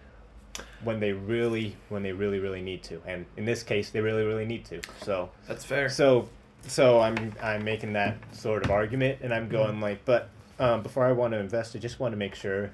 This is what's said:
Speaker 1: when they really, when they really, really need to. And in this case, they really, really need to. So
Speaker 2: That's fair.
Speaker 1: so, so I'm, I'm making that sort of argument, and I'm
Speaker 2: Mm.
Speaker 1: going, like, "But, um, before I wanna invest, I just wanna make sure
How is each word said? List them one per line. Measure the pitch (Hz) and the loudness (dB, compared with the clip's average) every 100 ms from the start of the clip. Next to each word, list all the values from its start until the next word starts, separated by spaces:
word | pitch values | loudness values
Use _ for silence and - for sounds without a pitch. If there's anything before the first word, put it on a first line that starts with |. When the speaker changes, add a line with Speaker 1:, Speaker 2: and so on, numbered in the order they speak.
| - - - - - - - - | -20 -20 -20 -20 -16 -14 -14 -8
Speaker 1:
when | 113 110 | -4 -2
they | 104 | 0
really, | 98 98 117 117 113 110 - - | -2 -2 0 0 0 -4 -8 -10
when | 104 | -6
they | 98 | -4
really, | 92 101 98 | -2 -2 0
really | 98 95 | -2 -6
need | 92 90 | -8 -10
to. | - 82 92 | -10 -14 -10
And | 90 85 - | -10 -10 -6
in | 107 | -2
this | 113 | -2
case, | - 107 104 | 0 -2 0
they | 113 | -2
really, | 110 110 | 0 0
really | 107 110 110 | 0 -2 -4
need | 113 - | -6 -8
to. | 85 - - | -12 -12 -12
So | - 95 90 - - | -4 -2 -2 -10 -10
Speaker 2:
That's | 113 - | -10 -4
fair. | 135 139 | 0 0
Speaker 1:
so, | 131 139 123 104 - - - - | 4 6 6 4 -10 -20 -20 -6
so | - 131 120 | 4 8 8
I'm, | 113 113 110 104 | 6 2 -4 -6
I'm | 110 107 | -4 -2
making | 107 110 110 | -2 -2 -2
that | 104 101 107 - | 0 0 -2 -10
sort | - 117 107 | -8 -2 0
of | 104 | 2
argument, | 101 110 131 131 135 | 2 2 2 0 0
and | 127 | -2
I'm | 117 113 | -2 -2
Speaker 2:
Mm. | |
Speaker 1:
going, | 110 107 107 | 2 2 0
like, | 104 101 - | -2 -2 2
"But, | 120 - - - - | 2 2 -12 -20 0
um, | 127 113 | 2 2
before | 104 - 127 | 0 0 2
I | |
wanna | 123 120 110 | 4 2 0
invest, | 98 117 113 107 | -2 -4 -4 -8
I | |
just | 117 - | -8 -4
wanna | 127 107 | -4 -2
make | 98 - | -4 -4
sure | 101 98 101 | -4 -2 -4